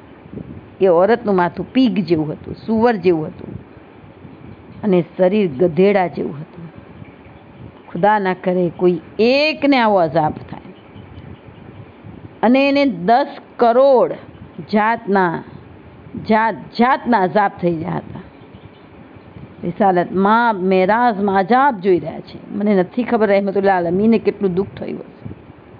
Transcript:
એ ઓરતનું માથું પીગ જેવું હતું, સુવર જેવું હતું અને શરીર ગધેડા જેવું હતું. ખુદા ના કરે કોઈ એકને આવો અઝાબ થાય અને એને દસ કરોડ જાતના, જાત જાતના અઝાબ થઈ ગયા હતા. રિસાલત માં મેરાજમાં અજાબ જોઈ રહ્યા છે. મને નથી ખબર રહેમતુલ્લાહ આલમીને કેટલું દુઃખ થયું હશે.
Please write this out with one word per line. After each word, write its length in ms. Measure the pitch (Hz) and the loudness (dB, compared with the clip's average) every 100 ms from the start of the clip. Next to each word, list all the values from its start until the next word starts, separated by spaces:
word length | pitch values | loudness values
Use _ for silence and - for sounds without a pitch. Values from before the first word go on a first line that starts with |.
| - - - - - - - - | -20 -20 -18 -18 -16 -18 -14 0
એ 100 | 190 | 2
ઓરતનું 440 | 170 196 226 214 190 | 4 4 2 0 0
માથું 300 | 175 - 175 | 0 -4 -4
પીગ 280 | 254 262 190 | 0 2 2
જેવું 240 | 160 165 151 | 0 -2 -2
હતું, 260 | - - - | -8 -12 -12
સુવર 380 | - 220 233 220 | -4 0 0 2
જેવું 280 | 175 165 156 | 0 0 -2
હતું 260 | - - - - - - - - - - - - - - - | -12 -16 -16 -18 -20 -20 -20 -20 -20 -20 -20 -20 -20 -20 -8
અને 180 | 208 180 160 | 0 0 0
શરીર 400 | - 185 214 190 | 0 2 2 0
ગધેડા 540 | 131 175 151 196 202 175 | 0 0 2 2 2 0
જેવું 280 | - 170 143 | -4 -8 -8
હતું. 300 | 156 - 165 - - - - - - - - - - - - | -16 -18 -20 -20 -20 -20 -20 -20 -20 -20 -20 -20 -20 -20 -16
ખુદા 320 | - 196 214 | -2 2 2
ના 180 | 190 185 | 0 -2
કરે 260 | 185 180 175 - | -2 0 -2 0
કોઈ 220 | 180 175 - - | 0 0 -4 0
એકને 560 | 220 269 302 277 285 269 | 2 2 0 0 2 2
આવો 200 | 226 196 | 4 2
અઝાબ 360 | 165 151 151 - | 2 0 -2 -4
થાય 300 | - - - - - - - - - - - - - - - - - - - - | -14 -18 -18 -20 -20 -20 -20 -20 -20 -20 -20 -20 -20 -20 -20 -20 -20 -20 -20 -4
અને 180 | 214 262 | 2 2
એને 220 | 277 277 285 175 | 2 2 0 -2
દસ 280 | 175 240 277 - - - | 0 2 0 -8 -12 0
કરોડ 540 | 233 233 277 254 175 - - - - - 156 | 2 4 4 4 2 -2 -14 -20 -20 -18 -4
જાતના, 640 | 214 214 226 226 202 180 156 - - - - - - - - - | 0 0 -2 0 0 0 -2 -10 -20 -20 -20 -20 -20 -16 -10 -2
જાત 300 | 220 226 190 - | 0 0 -4 -8
જાતના 480 | - 240 285 - 226 | -2 0 0 0 0
અઝાબ 300 | 185 165 202 - | 2 2 0 0
થઈ 200 | 175 165 | -4 -4
ગયા 260 | 170 165 | -4 -8
હતા. 200 | - - - - - - - - - - - - - - - - | -8 -16 -18 -20 -20 -20 -20 -20 -20 -20 -20 -20 -20 -20 -20 -12
રિસાલત 500 | 175 170 196 180 170 180 | -8 0 2 2 0 0
માં 380 | 196 226 240 208 | 2 2 2 0
મેરાજમાં 720 | 185 185 185 220 247 196 202 196 | 0 2 2 2 0 0 0 0
અજાબ 360 | 185 247 285 220 | 2 2 2 0
જોઈ 200 | 190 175 | 0 0
રહ્યા 220 | 151 143 | -2 -12
છે. 160 | - - - | -16 -18 -10
મને 220 | 202 208 | -4 0
નથી 300 | 202 180 - | 2 0 -2
ખબર 240 | 233 233 214 | -2 0 2
રહેમતુલ્લાહ 480 | 196 196 190 190 190 | 2 0 0 2 2
આલમીને 400 | 170 180 220 226 | 0 0 2 2
કેટલું 340 | 214 202 196 | 0 -2 -2
દુઃખ 180 | 175 196 | -2 -6
થયું 240 | - - - | -8 -12 -12
હશે. 300 | - - - - - - - - | -14 -18 -18 -18 -20 -20 -20 -20